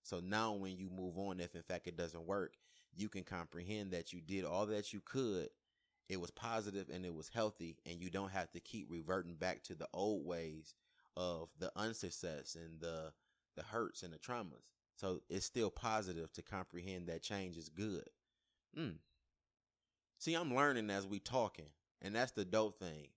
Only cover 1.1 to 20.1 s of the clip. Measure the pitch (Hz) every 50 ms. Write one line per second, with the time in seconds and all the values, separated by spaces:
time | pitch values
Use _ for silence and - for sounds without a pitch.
1.1 | 82 90 98 98 92 90 87 87 - 85 85 - 90 87 - 92 85 80 87 82
2.1 | 80 85 82 82 98 101 90 76 - _ _ _ - - - _ - 85 101 107
3.1 | - 98 87 - 95 90 85 - - 85 87 90 107 107 104 98 90 85 85 -
4.1 | - 90 82 78 98 98 92 76 82 92 107 104 107 104 104 - - 101 - -
5.1 | - 131 131 117 101 90 82 - - _ _ _ _ _ _ _ _ _ _ _
6.1 | 95 92 87 87 - - 110 117 117 113 104 104 95 98 92 - 71 92 92 90
7.1 | 85 78 78 - - 117 110 107 - - 85 85 78 - _ 73 85 85 90 92
8.1 | 85 95 98 95 95 95 87 82 - 87 - - - 110 - - 85 82 78 78
9.1 | 92 98 90 85 85 78 90 92 85 - - - 95 78 80 - - 82 98 107
10.1 | 107 95 71 82 87 85 82 80 78 80 80 - - _ _ _ _ _ _ _
11.1 | _ 87 90 90 87 82 82 - - - 92 92 - - 104 113 113 - - 90
12.1 | - - - 87 78 71 67 - - 82 85 82 82 80 80 82 82 80 80 80
13.1 | 78 _ _ _ _ _ _ _ _ - 87 101 107 117 113 - - - - 90
14.1 | 80 78 - - 123 120 104 85 67 - - - _ _ _ _ _ - - 95
15.1 | 92 82 - _ - 95 92 - - 123 113 98 - - - 117 110 110 104 92
16.1 | 87 82 82 80 - - 85 - 107 95 92 - - 87 87 95 95 92 87 85
17.1 | 82 82 - - 107 98 95 92 85 82 80 78 78 85 104 110 98 71 - -
18.1 | - _ _ _ _ _ _ _ _ _ _ _ - 151 160 120 82 76 - _
19.1 | _ _ _ _ _ _ _ _ _ _ _ _ _ _ _ _ _ _ _ _